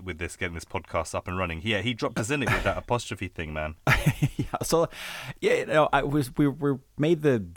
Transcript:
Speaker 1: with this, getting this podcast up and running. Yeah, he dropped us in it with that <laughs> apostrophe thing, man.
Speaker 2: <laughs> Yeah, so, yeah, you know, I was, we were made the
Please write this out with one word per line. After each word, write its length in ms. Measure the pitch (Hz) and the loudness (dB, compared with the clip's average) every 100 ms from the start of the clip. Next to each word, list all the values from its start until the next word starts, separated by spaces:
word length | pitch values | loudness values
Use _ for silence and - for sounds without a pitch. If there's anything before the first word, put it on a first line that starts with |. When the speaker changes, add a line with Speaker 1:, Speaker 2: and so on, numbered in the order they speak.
Speaker 1:
with 160 | 92 82 | -10 -8
this, 160 | 85 - | -8 -6
getting 200 | 92 85 | -6 -6
this 100 | - | -8
podcast 480 | 92 - 87 80 | -10 -4 -4 -2
up 140 | 92 - | -6 -4
and 100 | 90 | -2
running. 240 | 90 80 | -2 -2
Yeah, 180 | 101 113 | -2 -2
he 120 | 117 | -2
dropped 240 | 117 143 - | -2 -4 -4
us 120 | 107 | -2
in 100 | 147 | 0
it 60 | 107 | 0
with 120 | 107 | 2
that 140 | 101 87 | 0 -2
<laughs> 60 | - | -2
apostrophe 420 | 120 - 113 90 | -4 -2 -6 -6
thing, 240 | - 78 | -6 -6
man. 220 | 78 76 80 - | -4 -6 -2 2
Speaker 2:
<laughs> 0 | - 156 - 139 - | 4 2 2 -2 -2
Yeah, 80 | - - | -6 -4
so, 240 | - 165 160 - - - 131 - | 0 2 2 -4 -12 -10 -12 -2
yeah, 120 | - - | 2 2
you 100 | - | 4
know, 220 | 156 147 | 4 6
I 80 | 143 | 4
was, 320 | 143 151 127 - | 2 0 0 2
we 100 | 143 | 2
were 320 | 139 143 131 - - | 4 0 0 -4 0
made 240 | 151 165 | 2 4
the 220 | 151 120 87 | 4 4 0